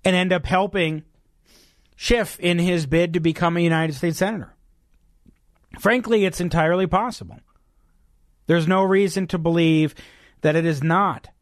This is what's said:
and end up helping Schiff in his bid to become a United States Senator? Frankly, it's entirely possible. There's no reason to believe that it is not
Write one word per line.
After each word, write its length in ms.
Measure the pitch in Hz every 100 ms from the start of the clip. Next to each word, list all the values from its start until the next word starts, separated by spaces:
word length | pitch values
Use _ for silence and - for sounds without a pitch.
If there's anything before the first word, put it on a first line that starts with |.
and 100 | 190
end 160 | 180 185
up 140 | 180
helping 580 | - 185 196 196 165 156 - _ _ _ _ _ _ _ _
Schiff 440 | _ - 233 190 -
in 200 | 175 175
his 260 | 180 175
bid 280 | 143 165 175
to 60 | 170
become 380 | 165 160 170 170
a 40 |
United 320 | 170 160 160
States 260 | 139 170 160
Senator? 340 | 190 220 - _ _ _ _ _ _ _ _ _ _ _ _ -
Frankly, 440 | 202 247 220 226
it's 160 | 190 156
entirely 460 | 175 160 160 180
possible. 540 | 185 185 233 - 95 - _ _ _ _ _ _ _ _ _ _
There's 220 | - 170 160
no 160 | 190
reason 420 | 190 190 196 190 180
to 120 | 180
believe 560 | 165 170 165 156 156 - - - _ _
that 140 | 156
it 100 | 160
is 180 | 165 147
not 460 | 156 175 196 127 - _